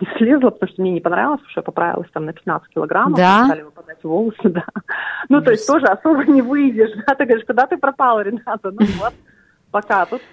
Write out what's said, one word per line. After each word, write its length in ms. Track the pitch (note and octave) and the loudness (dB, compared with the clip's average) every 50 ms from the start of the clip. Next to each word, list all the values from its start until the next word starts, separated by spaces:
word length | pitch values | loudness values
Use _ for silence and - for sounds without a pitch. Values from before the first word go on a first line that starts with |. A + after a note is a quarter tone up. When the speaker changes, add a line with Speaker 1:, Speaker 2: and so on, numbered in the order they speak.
| F#3 | -8
Speaker 1:
<laughs> 140 | - - - | -6 -2 0
слезла, 320 | A3+ A3+ C#4+ D4 B3+ A#3 | 2 4 4 4 4 2
потому 220 | - - - F#3 | 0 0 -6 -6
что 100 | - - | -4 -4
мне 100 | F#3 F#3 | -2 -2
не 100 | F3+ E3+ | -2 -2
понравилось, 380 | E3+ E3 F3 F#3 A3+ C#4 D4+ C4+ | -2 -2 -2 0 0 -2 -2 -4
потому 120 | - - | -6 -10
что 80 | - - | -10 -10
я 40 | - | -8
поправилась 460 | - - - E3+ E3+ - - F3+ - | -6 -4 -4 -2 -2 -2 -4 -8 -8
там 140 | - E3 D#3 | -8 -8 -8
на 80 | D#3 D#3+ | -8 -10
пятнадцать 360 | - - F#3 D#3+ D#3+ - _ | -10 -6 -6 -6 -6 -6 _
килограммов, 480 | - D#3+ D#3 D#3 E3+ F#3+ G#3+ G3 D#3+ - | -8 -6 -4 -2 0 0 0 2 2 2
Speaker 2:
Да? 280 | F3+ F3+ G3 G#3+ A#3+ | 4 4 4 4 4
Speaker 1:
стали 160 | C4 D#3+ D#3 | 2 0 -2
выпадать 420 | D3+ - - - - - - - - | -6 -14 -20 -20 -20 -20 -18 -12 -8
волосы, 340 | D#3+ D#3+ F3+ A3+ A3+ G#3+ - | -4 -2 -2 -2 -2 -2 -2
<laughs> 40 | - | 0
да. 220 | G3+ E3+ F3+ - - - - - - - - - - - - - - | 0 0 -2 -6 -8 -10 -12 -10 -10 -10 -10 -10 -10 -10 -8 -2 2
Ну, 120 | C4 D4 | 2 2
то 100 | - - | 4 4
есть 180 | A3 A3 - - | 2 2 2 0
Speaker 2:
Ужас. 120 | C#4 E4+ | 0 2
Speaker 1:
тоже 120 | C4+ A3 F#3+ | 2 2 0
особо 320 | - - D#4+ D#4+ C4+ D4 | 0 2 2 2 2 4
не 160 | - C#4+ C4+ | 4 4 4
выйдешь, 500 | A#3+ A#3 C#4 C#4+ C#4+ C4+ A3+ G#3+ A3 G#3+ G#3+ G3 - - | 4 2 0 0 0 0 2 2 0 0 0 -4 -2 -2
да, 80 | C4+ | 0
ты 100 | C4+ C#4+ | 0 2
говоришь, 200 | A#3+ A#3+ A3+ A3 | 0 0 0 0
куда 220 | - B3 A3 B3 - | -2 0 0 0 0
ты 100 | F4+ C4+ | 0 -2
пропала, 440 | - C4+ C4+ - C#4 B3 A#3 G#3+ | -2 -2 -2 0 2 2 2 2
Рената? 500 | G#3 G3 A#3 A3 - - A3+ A3 - G3 | 0 -4 -6 -8 -8 -8 -8 -8 -8 -6
Ну 80 | F#3+ G#3+ G#3+ G3+ | -2 0 0 0
Speaker 2:
<laughs> 80 | F#3+ F3 | 0 -2
Speaker 1:
вот, 140 | G3 A#3 - - _ _ _ _ _ _ _ _ _ _ | -6 -8 -8 -10 _ _ _ _ _ _ _ _ _ _
пока 340 | - G3+ - - D#3 G3 F3 | -6 -4 -2 0 0 0 0
тут 160 | - - C4 - - | -2 -4 -10 -12 -14